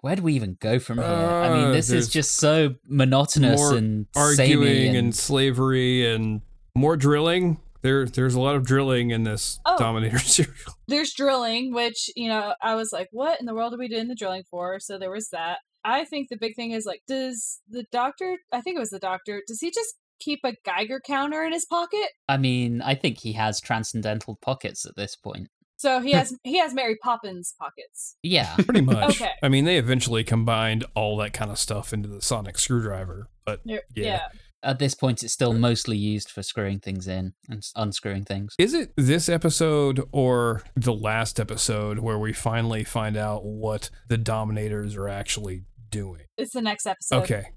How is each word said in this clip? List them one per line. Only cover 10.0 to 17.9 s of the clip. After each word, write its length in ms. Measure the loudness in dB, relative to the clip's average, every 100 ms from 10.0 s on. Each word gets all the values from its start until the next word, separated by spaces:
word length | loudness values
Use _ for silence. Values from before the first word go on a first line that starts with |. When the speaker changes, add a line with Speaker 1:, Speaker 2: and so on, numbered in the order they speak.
| 0 0
Speaker 2:
<laughs> 0 |
serial. 340 | 2 4 2 -2 -20 -20 -2
Speaker 3:
There's 260 | -2 -2
drilling, 600 | 0 2 2 0 -2 -2
which, 360 | -2 -2 -2 -8 -6
you 140 | -2
know, 260 | -2 -2 -4
I 140 | -2 -2
was 160 | -2
like, 180 | -6 -8
"What 280 | -4 -2 0
in 60 | -2
the 80 |
world 200 | -4 -4
are 40 | -4
we 100 | -6
doing 180 | -4 -4
the 80 | -6
drilling 280 | -6 -6 -8
for?" 300 | -6 -6 -6
So 180 | -8 -8
there 140 | -6
was 180 | -8 -8
that. 280 | -6 -6 -6 _ _ -2
I 200 | -2 -2
think 240 | -8 -8
the 80 | -8
big 180 | -8 -6
thing 160 | -8
is, 140 | -6 -6
like, 160 | -10 _
does 500 | -6 -4 -6 -8 -10 _
the 140 | -12 -6